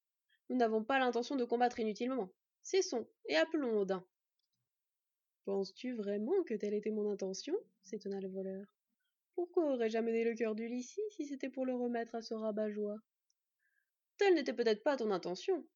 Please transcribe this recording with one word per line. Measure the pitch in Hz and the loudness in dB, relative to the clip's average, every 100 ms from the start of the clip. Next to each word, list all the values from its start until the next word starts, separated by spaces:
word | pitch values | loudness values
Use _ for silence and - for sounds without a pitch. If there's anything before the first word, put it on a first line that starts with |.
| _ _ _ _ _ | _ _ _ _ _
Nous | 247 | 2
n'avons | 226 220 | 2 2
pas | 220 269 | 2 2
l'intention | 254 240 247 277 | 2 0 -2 -2
de | 240 | 0
combattre | 240 247 240 | 2 2 2
inutilement. | 220 202 247 262 185 - _ _ | -2 -2 -2 -2 -4 -8 _ _
Cessons | - 381 381 247 - _ 440 | 0 2 2 -2 -4 _ -2
et | 302 | 2
appelons | 320 320 254 214 | 2 2 0 2
Odin. » « | 190 185 180 _ _ _ _ _ _ _ _ _ _ _ _ _ - | 2 -2 -4 _ _ _ _ _ _ _ _ _ _ _ _ _ -4
Penses-tu | 196 196 - 254 | -2 -2 -6 -6
vraiment | 240 202 208 214 392 | -4 -2 -2 0 0
que | 339 208 | 0 -2
telle | 208 | -2
était | 208 214 | -2 0
mon | 214 208 | 0 -2
intention ? » | 196 190 190 - 392 - _ | -2 -4 -6 -4 -4 -6 _
s'étonna | - 214 202 196 | -10 -8 -6 -6
le | 190 | -6
voleur. « | 190 190 190 202 _ _ _ _ _ _ - | -6 -6 -6 -10 _ _ _ _ _ _ -6
Pourquoi | 349 370 302 | -2 2 2
aurais-je | 254 226 226 | 2 2 2
amené | 226 226 | 2 2
le | 233 | 2
cœur | 220 226 214 | 2 0 0
d'Ul | 226 | -4
ici | 247 247 - 427 | -6 -6 -6 -6
si | - 285 | -6 -8
c'était | 277 269 | -6 -6
pour | 262 254 | -2 -2
le | 247 | 0
remettre | 247 233 233 233 | 0 -2 -2 -6
à | |
ce | 226 | -6
rabat-joie ? » « | 220 220 208 214 208 208 214 - _ _ _ _ _ _ _ _ _ _ - | -2 -2 0 -2 -2 -4 -6 -12 _ _ _ _ _ _ _ _ _ _ 2
Telle | 403 | 6
n'était | 330 269 | 6 4
peut-être | 226 226 214 | 0 2 2
pas | 302 277 | 2 2
ton | 220 | 2
intention », | 185 175 180 - 349 - | 0 0 -4 0 0 -2